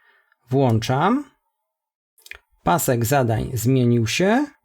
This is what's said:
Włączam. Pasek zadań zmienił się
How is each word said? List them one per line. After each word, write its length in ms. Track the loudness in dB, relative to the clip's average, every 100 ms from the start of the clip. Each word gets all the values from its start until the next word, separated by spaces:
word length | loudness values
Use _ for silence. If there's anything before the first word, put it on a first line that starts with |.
| _ _ _ _ _
Włączam. 800 | 0 2 0 0 0 0 0 -4 _ _ _ _ _ _ _ _ _ -20 -20 _ _
Pasek 420 | -2 -2 0 -2
zadań 460 | 0 0 0 -2 -4
zmienił 520 | -4 0 2 2 2 0
się 400 | 0 0 0 -2 -8